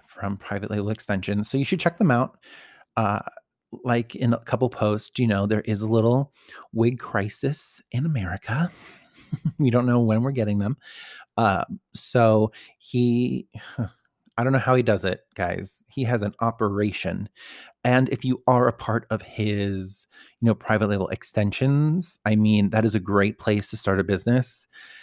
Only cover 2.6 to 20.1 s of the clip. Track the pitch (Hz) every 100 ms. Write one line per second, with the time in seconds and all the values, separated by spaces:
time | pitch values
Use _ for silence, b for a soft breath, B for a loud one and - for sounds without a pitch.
2.6 | B B B - 107 107 - - _ _
3.6 | _ 117 127 120 117 - 120 117 - 107
4.6 | 123 - 107 107 - - 117 98 101 107
5.6 | - 101 107 113 113 127 143 B B B
6.6 | B 110 117 127 - 107 104 - 135 151
7.6 | - - - 120 165 139 90 95 - 127
8.6 | 170 B B B B B B - - -
9.6 | 135 120 123 120 113 110 127 131 107 101
10.6 | 101 139 B B B B B - 110 95
11.6 | - - _ - - 123 117 110 107 B
12.6 | B B - 123 123 120 123 127 - 110
13.6 | B B 107 B _ _ _ - 123 135
14.6 | 127 127 120 101 95 92 _ - 90 92
15.6 | 95 - - - 117 120 104 - 117 113
16.6 | 104 101 107 98 87 92 104 B B B
17.6 | B _ 127 127 131 139 131 127 - 127
18.6 | 123 117 - 113 - 110 - - 107 101
19.6 | 101 95 95 98 -